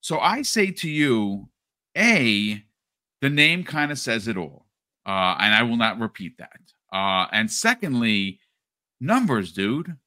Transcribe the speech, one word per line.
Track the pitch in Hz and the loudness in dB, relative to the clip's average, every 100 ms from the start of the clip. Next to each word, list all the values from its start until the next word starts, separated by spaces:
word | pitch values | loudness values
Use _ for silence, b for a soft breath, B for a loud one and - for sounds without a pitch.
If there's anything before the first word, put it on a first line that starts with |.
So | - 165 | -4 0
I | 175 233 | 2 0
say | 285 226 190 | -2 0 0
to | 180 165 | -2 -6
you, | 151 147 113 101 98 - _ _ _ _ - | 0 2 2 0 -4 -10 _ _ _ _ 0
A, | 226 214 120 104 104 104 _ _ _ _ _ _ | 2 4 2 2 0 -6 _ _ _ _ _ _
the | 139 | -2
name | 147 151 175 | 4 4 2
kinda | 175 151 147 143 | -4 -4 -4 -4
says | - 117 104 | -4 -4 -2
it | 92 | -6
all, | 78 - _ _ _ _ - | -6 -12 _ _ _ _ -4
uh, | 95 92 90 | 2 2 2
and | 104 | 4
I | 107 | 4
will | 120 117 | 2 2
not | 110 101 | 0 -2
repeat | 113 - 87 _ | -6 -8 -14 _
that. | - - _ _ _ | -20 -20 _ _ _
Uh, | 95 98 95 92 | -4 0 0 0
and | 107 110 | 0 -2
secondly, | - 220 247 170 123 117 104 98 95 _ _ _ _ _ _ | -2 -2 -2 -2 0 2 2 0 -6 _ _ _ _ _ _
numbers, | 131 240 226 117 90 | -2 0 2 0 -2
dude. | 90 98 139 175 156 | -4 -2 -2 -6 -14